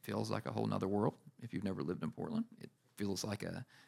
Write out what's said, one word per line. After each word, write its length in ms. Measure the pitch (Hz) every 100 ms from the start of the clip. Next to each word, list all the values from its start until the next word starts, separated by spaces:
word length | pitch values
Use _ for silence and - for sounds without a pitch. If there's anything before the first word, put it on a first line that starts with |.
feels 280 | - 104 110
like 140 | 104
a 80 | -
whole 140 | 110 110
nother 220 | 101 98
world. 260 | 101 117 - - -
If 120 | 120
you've 100 | 98
never 180 | 98 90
lived 200 | 76 92
in 80 | -
Portland, 340 | - 82 220 - -
it 80 | - - _ -
feels 280 | 101 92
like 180 | 107 101
a 220 | 87 90 - -